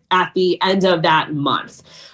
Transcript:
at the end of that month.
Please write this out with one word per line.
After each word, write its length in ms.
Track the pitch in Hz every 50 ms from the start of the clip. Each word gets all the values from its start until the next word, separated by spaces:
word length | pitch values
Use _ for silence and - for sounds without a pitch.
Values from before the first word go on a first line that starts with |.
| _ -
at 200 | 185 185 180 - -
the 260 | 185 185 180 170 -
end 220 | - 190 190 196 185
of 180 | 185 180 165
that 320 | 160 170 160 156 147 - 151
month. 480 | 147 139 135 123 - - - - - - - - - - -